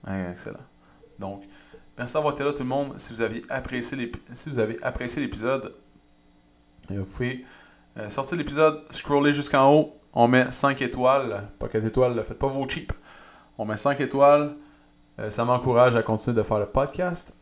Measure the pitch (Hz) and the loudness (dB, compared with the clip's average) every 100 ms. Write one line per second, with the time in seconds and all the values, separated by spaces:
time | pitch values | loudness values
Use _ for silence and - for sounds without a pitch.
0 | - 95 90 87 - - - _ _ _ | -8 -8 -6 -10 -14 -16 -20 _ _ _
1 | _ - 98 98 98 - _ - - - | _ -14 -12 -12 -18 -20 _ -20 -20 -10
2 | 120 156 147 143 139 143 127 135 143 - | -4 -2 -2 0 -2 -2 -4 -2 -4 -8
3 | - 113 110 117 - 131 127 127 120 135 | -14 -4 -4 -4 -8 -8 -6 -8 -6 -6
4 | 117 - - 123 - 127 107 117 127 - | -8 -10 -16 -16 -8 -2 -2 -2 -6 -6
5 | 123 151 135 - 113 135 135 - _ _ | -8 -6 -6 -4 -4 -4 -6 -16 _ _
6 | _ _ _ _ _ _ _ _ - 101 | _ _ _ _ _ _ _ _ -10 -8
7 | 95 - 123 - - - - _ _ - | -8 -4 -4 -4 -12 -20 -20 _ _ -14
8 | 107 104 135 170 147 139 156 151 - - | -10 -6 -4 -4 -4 2 2 2 -12 -14
9 | - 143 143 143 147 143 135 151 151 - | 0 4 4 2 2 6 8 6 4 -6
10 | _ - 120 127 123 127 139 131 123 113 | _ 2 6 6 4 0 0 0 -4 2
11 | 127 139 127 101 101 - 113 110 113 127 | 2 4 0 -6 -8 -10 -4 -2 -2 2
12 | 123 113 110 113 139 135 135 - 110 - | 2 0 -6 -4 -4 -2 -4 -6 -8 -10
13 | - - - - _ - 107 104 143 135 | -10 -20 -20 -20 _ -10 -6 -2 -2 0
14 | 131 139 143 147 147 - - _ _ _ | -2 4 6 6 4 -6 -20 _ _ _
15 | _ - 107 104 117 123 123 120 127 117 | _ -10 -8 -2 0 2 2 6 6 4
16 | 110 110 - 113 104 107 101 - 143 - | 0 -2 0 0 2 0 0 0 -2 -2
17 | 180 170 - - | -4 -4 -12 -20